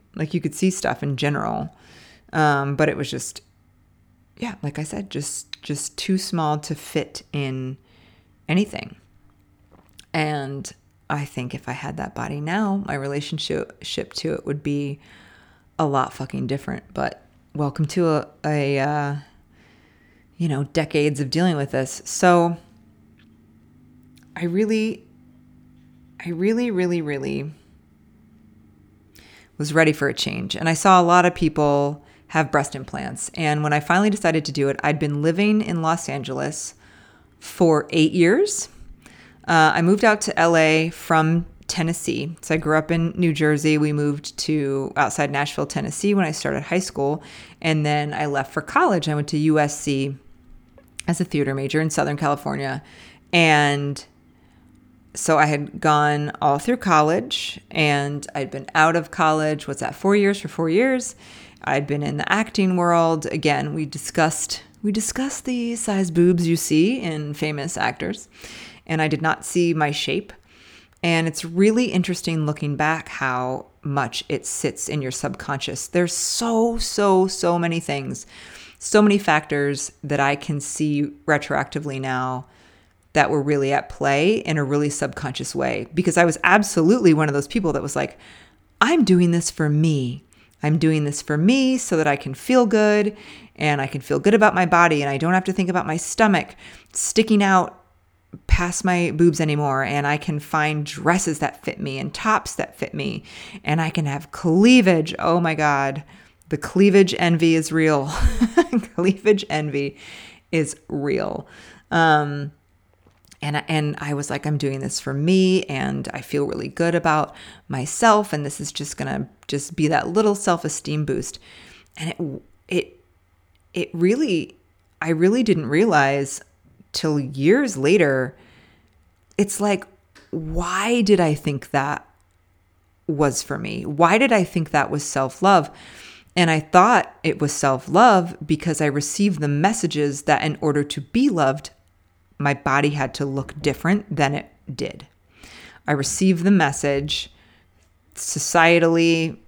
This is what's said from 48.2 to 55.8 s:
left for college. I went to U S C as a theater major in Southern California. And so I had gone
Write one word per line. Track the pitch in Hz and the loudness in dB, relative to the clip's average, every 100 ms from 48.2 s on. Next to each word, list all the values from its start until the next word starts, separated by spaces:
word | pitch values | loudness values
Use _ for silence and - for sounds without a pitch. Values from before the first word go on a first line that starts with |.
| 151 | -4
left | 139 131 | -4 -4
for | - | -6
college. | - 294 349 180 156 | -2 0 2 0 0
I | 147 | -2
went | 147 | -2
to | 151 | 0
U | 156 156 | 2 2
S | 147 147 | 0 -2
C | 147 135 139 139 - - - - _ - _ - - | -4 -2 -4 -8 -16 -20 -20 -20 _ -20 _ -12 -4
as | 170 | -4
a | 175 | -2
theater | 147 139 | -2 -2
major | 135 135 156 | -2 -2 -2
in | 160 | -2
Southern | 151 143 143 | 0 -2 -2
California. | 147 143 - 139 139 135 - - - - - | -2 -2 -4 -6 -6 -8 -12 -20 -20 -20 -2
And | 170 160 151 147 143 143 139 - _ _ _ _ _ _ _ _ _ _ - | 2 4 4 4 0 -4 -8 -12 _ _ _ _ _ _ _ _ _ _ -8
so | - 151 | 0 2
I | 151 | 4
had | 147 147 | 0 -4
gone | - | -2